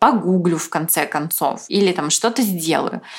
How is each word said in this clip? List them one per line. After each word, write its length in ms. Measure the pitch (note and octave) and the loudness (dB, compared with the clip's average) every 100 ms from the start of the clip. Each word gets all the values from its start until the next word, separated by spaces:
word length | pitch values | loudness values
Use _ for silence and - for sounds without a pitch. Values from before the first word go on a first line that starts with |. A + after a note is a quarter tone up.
погуглю, 580 | A#3+ A#3 E3+ F#3 F3 D#3+ | 4 4 2 2 2 0
в 100 | - | -2
конце 380 | D#3 E3 E3 D3 | -4 -2 0 0
концов, 580 | D3 D#3 - C#3+ - - | -2 -4 -2 -2 -4 -4
или 240 | G3+ G3 | 2 2
там 180 | F3 D3 | 2 -2
что-то 320 | - A#3 A#3+ | 0 0 0
сделаю". 580 | G#3+ F3 D#3+ C#3+ C#3 - - | -2 -2 0 0 0 -6 -12